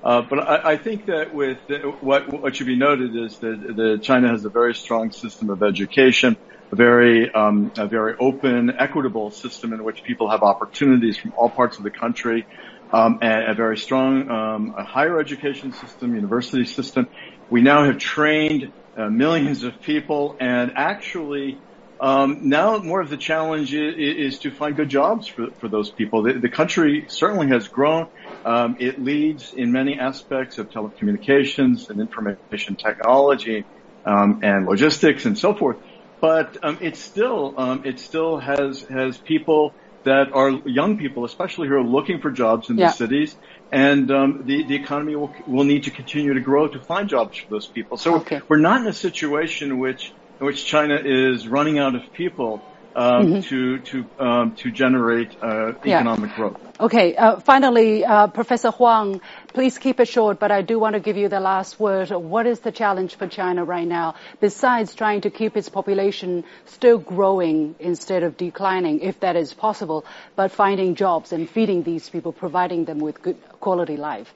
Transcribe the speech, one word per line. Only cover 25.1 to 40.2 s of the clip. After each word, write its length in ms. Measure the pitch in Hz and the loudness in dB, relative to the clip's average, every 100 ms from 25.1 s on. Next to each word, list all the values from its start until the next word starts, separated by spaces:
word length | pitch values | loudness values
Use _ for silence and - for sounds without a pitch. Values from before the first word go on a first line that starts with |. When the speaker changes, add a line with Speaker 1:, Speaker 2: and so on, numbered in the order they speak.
| 226 208 | 0 -6
Speaker 1:
for, 240 | - 113 - | -8 -10 -8
for 80 | 110 | -4
those 220 | 107 104 | -2 -4
people. 320 | - 107 113 | -4 -2 2
The, 120 | 110 | 2
the 140 | 131 123 | 0 -2
country 580 | - 165 - 156 147 - | 0 0 2 2 0 -4
certainly 400 | - 170 208 143 | -2 -2 0 2
has 180 | 123 104 | 0 0
grown. 400 | - 143 160 165 - - - | -2 0 0 -4 -14 -20 -10
Um, 320 | 113 120 120 120 | -2 0 0 -2
it 240 | 123 135 | -4 -4
leads 500 | 127 147 156 151 - | -4 0 -2 -4 -12
in 200 | - 120 | -6 0
many 260 | 127 135 139 | 0 0 -2
aspects 600 | 131 135 - 135 127 - | -6 -6 -6 -6 -6 -10
of 120 | 104 | -10
telecommunications 1200 | 110 107 - 104 104 - 139 139 - 131 117 - | -8 -10 -6 -4 -2 2 4 4 2 2 2 -4
and 100 | 104 | -8
information 760 | 110 - 107 98 - 104 - 98 | -6 -6 -6 -8 -10 -10 -8 -4
technology, 880 | 110 107 113 131 139 135 117 107 101 - - - - | -4 -2 4 6 6 2 0 -6 -6 -18 -20 -10 0
um, 340 | 101 101 104 | 4 4 4
and 220 | 107 98 92 | 2 2 2
logistics 580 | 98 151 151 170 143 | 4 4 4 2 2
and 120 | 120 104 | -2 0
so 180 | 185 | 0
forth. 240 | 208 147 113 - - - - | 2 -2 -2 -12 -20 -20 -2
But, 380 | 160 160 160 - | 2 2 0 -4
um, 160 | 160 156 | -6 -4
it 160 | 170 - | -8 -8
still, 580 | - 196 240 226 139 - | -12 -4 -2 -2 -4 -4
um, 240 | 127 131 | -4 -4
it 140 | 135 127 | -6 -10
still 400 | - 160 160 156 | -8 -4 -2 -4
has, 440 | 131 143 139 135 | -4 -2 -2 -6
has 360 | - 131 131 123 | -10 -4 -4 -6
people 560 | - 160 - 156 147 - - - | -4 -2 2 2 2 -2 -20 -6
that 280 | - 135 | 2 4